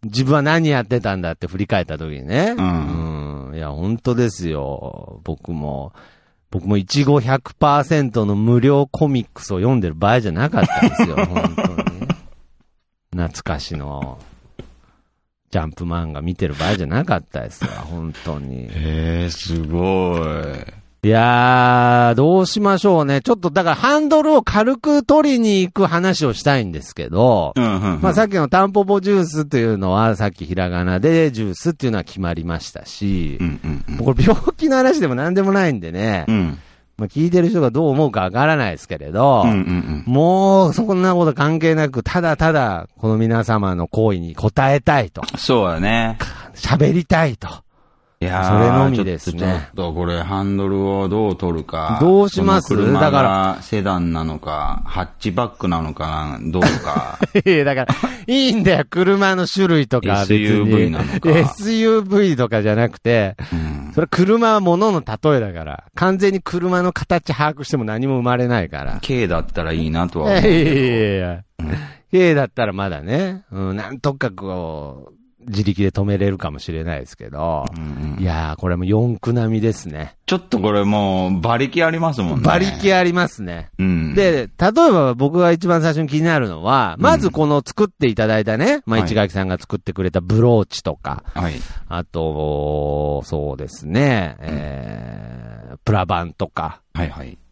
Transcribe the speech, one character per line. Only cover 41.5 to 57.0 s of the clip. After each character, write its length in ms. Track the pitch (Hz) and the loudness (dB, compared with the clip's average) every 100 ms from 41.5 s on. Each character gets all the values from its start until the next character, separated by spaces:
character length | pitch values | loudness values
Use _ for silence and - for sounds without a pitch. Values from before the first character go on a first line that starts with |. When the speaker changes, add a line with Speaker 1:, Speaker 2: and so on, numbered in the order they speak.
| 160 | 2
Speaker 1:
係 160 | 160 | 2
な 160 | 156 151 | 2 0
く、 120 | 127 | -2
た 200 | - 180 | -2 -2
だ 160 | 170 151 | -2 0
た 160 | 165 | 2
だ 340 | 156 120 87 82 _ | 2 0 -4 -8 _
こ 120 | 110 | 0
の 100 | 110 | 2
皆 260 | 113 113 | 2 2
様 300 | 113 110 98 | 2 0 0
の 140 | 90 85 | -2 -2
行 240 | - 110 | 0 0
為 80 | 92 | 0
に 140 | 85 - | -6 -2
応 120 | 107 - | -2 2
え 180 | 135 139 | 2 2
た 220 | 143 151 | 2 0
い 80 | 101 | 0
と。 100 | - - - | -8 -10 -8
Speaker 2:
そ 300 | - 123 95 | 0 2 2
う 20 | |
だ 120 | 82 | 0
ね。 360 | 98 117 113 110 - - - | 0 0 0 -4 -8 -10 -18
Speaker 1:
喋 400 | - - 135 139 | -10 -2 2 4
り 100 | 165 | 2
た 220 | 165 165 160 | 0 0 0
い 100 | 117 | -2
と。 120 | - - _ _ _ _ _ _ | -12 -18 _ _ _ _ _ _
Speaker 2:
い 60 | 90 | -4
や 160 | 92 | -2
ー、 60 | 92 | 2
Speaker 1:
そ 100 | 104 | 4
れ 120 | 120 | 4
の 200 | 123 135 | 4 2
み 140 | 123 | 0
で 140 | 95 82 | -2 -4
す 140 | - | -6
ね。 40 | 82 | -4
Speaker 2:
ち 60 | |
ょ 20 | 95 | -2
っ 40 | |
と、 60 | 90 | -2
ち 20 | |
ょ 320 | 73 - 87 | -4 -8 -6
っ 20 | |
と 0 | |
こ 140 | 80 87 | -4 -2
れ 160 | 85 | -4
ハ 200 | 85 98 | -2 -2
ン 140 | 98 98 | 0 0
ド 100 | 98 | 0
ル 200 | 98 98 | 0 0
を 220 | 98 98 | 0 0
ど 200 | 104 107 | 0 0
う 60 | 90 | 0
取 220 | 90 82 | -2 -4
る 60 | |
か。 340 | 73 80 78 - | -6 -6 -4 2
Speaker 1:
ど 220 | 170 190 | 6 6
う 60 | 202 | 4
し 100 | 190 | 2
ま 220 | 190 190 | 2 2
す？ 120 | - | 2
Speaker 2:
こ 60 | - | 0
の 60 | - | 2
車 140 | 139 | 4
が 60 | - | 4
Speaker 1:
だ 0 | |
か 120 | 139 | 4
ら。 360 | 131 95 95 - | 2 2 0 -2
Speaker 2:
セ 220 | - 107 | -4 -2
ダ 160 | 98 92 | 0 0
ン 160 | 85 | 0
な 100 | 82 | -2
の 140 | 80 76 | -4 -6
か、 440 | - 76 73 71 - | -6 -4 -2 -2 -4
ハ 160 | - | -4
ッ 60 | 90 - | -6 -6
チ 120 | 110 | -4
バ 180 | 92 117 | -2 -4
ッ 80 | - | -4
ク 120 | 95 | -2
な 140 | 85 | -2
の 100 | 78 | -4
か 460 | 76 78 78 76 62 | -6 -6 -6 -6 -8
な、 100 | 62 | -4
ど 100 | 87 | 0
う 20 | |
か。 560 | 87 - - 73 | 2 0 -4 -6